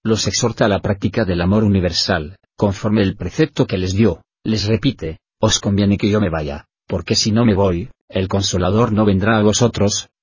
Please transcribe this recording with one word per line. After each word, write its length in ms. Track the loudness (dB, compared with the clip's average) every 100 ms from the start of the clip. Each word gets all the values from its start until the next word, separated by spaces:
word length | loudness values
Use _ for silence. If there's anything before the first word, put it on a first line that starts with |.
los 260 | -2 -2 -2
exhorta 380 | -2 -4 0 0
a 40 |
la 100 | 0
práctica 460 | -2 -2 -2 -2 -2
del 160 | 0
amor 220 | 2 2
universal, 760 | 2 2 0 -2 -2 -2 -4 -14 _ -2
conforme 480 | -2 -2 -2 0
el 120 | 0 -2
precepto 520 | -8 -2 -2 0 -2
que 100 | -2
les 160 | -2
dio, 300 | 2 2 2 _ _
les 220 | -4 -2 0
repite: 540 | 0 0 -4 -10 -12 _ -2
Os 200 | 0 0
conviene 380 | 0 2 2 2
que 120 | 2
yo 120 | 0
me 80 | 0
vaya, 360 | -2 -6 -10 -14 _ -8
porque 280 | -8 -2 -2
si 160 | 0
no 140 | 2 2
me 80 |
voy, 360 | 2 2 0 -6 -14 _
el 200 | -4 -2
Consolador 680 | -2 -2 -2 0 2 2
no 120 | 2 2
vendrá 320 | 2 2 2
a 60 |
vosotros, 640 | 2 2 0 2 -2 -2 -10 _